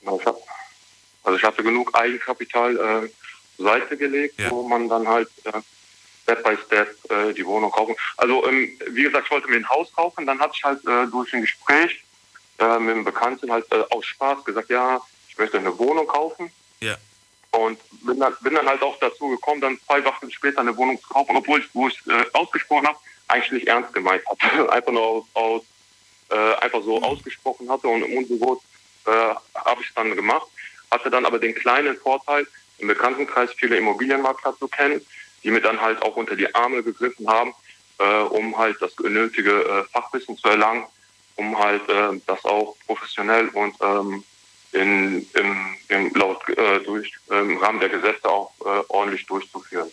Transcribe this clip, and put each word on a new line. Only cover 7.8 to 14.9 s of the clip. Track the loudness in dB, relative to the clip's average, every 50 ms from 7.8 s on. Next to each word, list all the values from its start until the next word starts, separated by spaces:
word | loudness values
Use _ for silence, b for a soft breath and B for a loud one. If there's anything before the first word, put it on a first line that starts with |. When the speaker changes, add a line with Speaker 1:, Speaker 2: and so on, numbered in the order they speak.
| 0 0 -2 B B B B
Speaker 1:
Also, | 0 2 4 4 2 2 2
ähm, | 2 2 0 -2 -6 -10 -12 -8
wie | 0 0 0
gesagt, | 2 2 0 0
ich | 0
wollte | -2 -2 0 0
mir | 0
ein | 0 2 2
Haus | 0 0 0 -2 _
kaufen, | -2 -2 -2 -2 -4 -2
dann | -2 0 0
hatte | 0 -2 -2
ich | -2 -2
halt, | -2 -2 -2 -2
äh, | 0 2 2 2 0
durch | -2 -4 -4 -2 -4
ein | -4 -2
Gespräch, | -2 -4 -6 0 2 4 4 4 2 -2 -8 -12 _ _ _ _ _ _ -20 _ _ _ 0
äh, | 2 2 2 2
mit | 2 0 -2
einem | 0 -2
Bekannten | -2 -2 0 -2 -2 -2 -4 -4 -2
halt, | -2 -2 -2 0 0
äh, | 0 2 0
aus | -2 -4 -4
Spaß | -8 -8 -2 -2 -2 -2 -2 -4
gesagt, | -6 -6 -6 -4 -2
ja, | 0 0 2 0